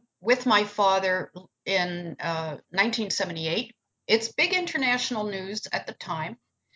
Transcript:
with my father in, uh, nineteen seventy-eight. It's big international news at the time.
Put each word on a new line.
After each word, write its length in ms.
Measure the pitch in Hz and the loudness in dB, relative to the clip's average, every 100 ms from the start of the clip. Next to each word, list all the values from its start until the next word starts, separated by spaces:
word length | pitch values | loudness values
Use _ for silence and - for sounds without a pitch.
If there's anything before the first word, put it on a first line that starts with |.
| - _ | -10 _
with 240 | 196 254 254 | 0 2 4
my 180 | 208 | 4
father 680 | 208 - 196 190 185 185 - 185 185 _ - | 4 2 4 4 2 0 -2 -10 -20 _ -2
in, 500 | 190 180 175 170 - | 0 0 -2 -6 -6
uh, 380 | 160 165 160 147 - | -4 -2 -4 -8 -2
nineteen 380 | 170 220 226 202 | 2 2 0 -2
seventy-eight. 680 | - 180 165 160 180 254 _ _ _ - | -2 -2 -2 -2 -2 -4 _ _ _ 0
It's 260 | 220 226 | 2 2
big 200 | - 349 | 0 2
international 720 | 370 349 302 254 247 - 233 208 | 2 -2 0 0 0 -2 -2 -2
news 420 | 196 190 214 - | -4 -6 -8 -6
at 160 | 202 - | -6 -6
the 60 | |
time. 440 | - - 165 156 - _ _ _ | -10 -6 -6 -6 -10 _ _ _